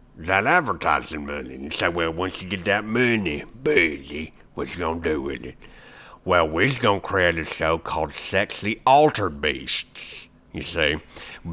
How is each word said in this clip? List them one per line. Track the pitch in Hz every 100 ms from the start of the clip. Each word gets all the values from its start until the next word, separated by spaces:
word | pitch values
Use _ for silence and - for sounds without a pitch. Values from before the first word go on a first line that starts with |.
| - -
that | 80 95 120
advertising | 180 127 82 85 71 65 78 71
money. | 71 64 65
And | 71
you |
say, | - 90
"Well, | 85 82
once | 80 92 -
you | 90
get | 95 92
that | 104 107
money, | 113 123 110 87 73 - 120
Billy, | 151 90 80 69 67 76 80 - -
what | - 64
you | 87
gonna | 82 85
do | 80 76
with | 69 60
it?" | 64 - - - - - - -
Well, | 92 87 80
we're | 82 120 123
gonna | 113 98
create | - 98 87 82
a |
show | 78 - 80 82
called | - 82 78
Sexy | - - 95 104 - 104 110 -
Altered | 143 151 110 92 71
Beasts, | 73 67 65 - - - - - - _ _
you | 78
see, | - 85 76 76 - - - - 85